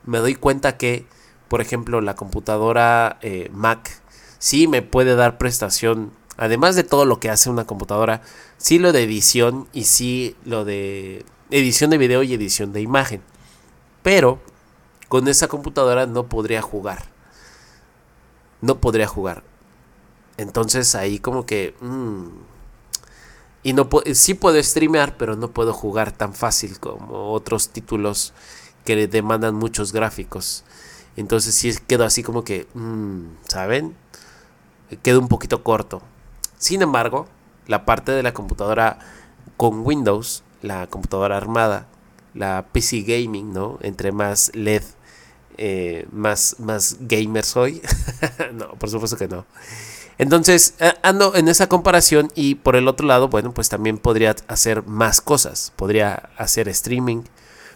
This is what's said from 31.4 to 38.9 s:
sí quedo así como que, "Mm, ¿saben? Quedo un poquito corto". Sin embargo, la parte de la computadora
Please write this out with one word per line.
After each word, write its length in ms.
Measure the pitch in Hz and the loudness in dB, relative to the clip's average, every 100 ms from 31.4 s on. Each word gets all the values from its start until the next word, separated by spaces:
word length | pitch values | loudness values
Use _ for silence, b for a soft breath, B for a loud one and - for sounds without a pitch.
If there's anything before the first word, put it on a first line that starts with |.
| 110 | 0
sí 180 | 104 120 107 - | 0 0 -4 0
quedo 180 | 123 | 2
así 180 | 110 120 | 2 0
como 200 | 117 117 | -2 -6
que, 240 | 113 95 - | -6 -8 -8
"Mm, 720 | 120 113 110 104 95 85 80 - | -12 -10 -8 -8 -8 -12 -16 -10
¿saben? 500 | 95 95 127 160 170 _ B B B B B _ _ - - | -6 -2 -2 -4 -12 _ B B B B B _ _ -20 -4
Quedo 180 | - 127 | 4 4
un 80 | 127 | 4
poquito 340 | 117 - 117 | 0 0 -4
corto". 400 | 117 110 101 95 - - - - - - | 0 -2 -2 -12 -16 -20 -20 -16 -16 -6
Sin 240 | - 190 | -2 0
embargo, 460 | 170 127 117 131 - _ _ _ - | 2 2 0 -4 -8 _ _ _ -4
la 180 | 104 | -2
parte 260 | - 113 - | 0 -2 0
de 100 | 135 | 0
la 120 | 123 | -2
computadora 640 | 113 101 - 104 110 113 | -4 -6 -4 -2 2 0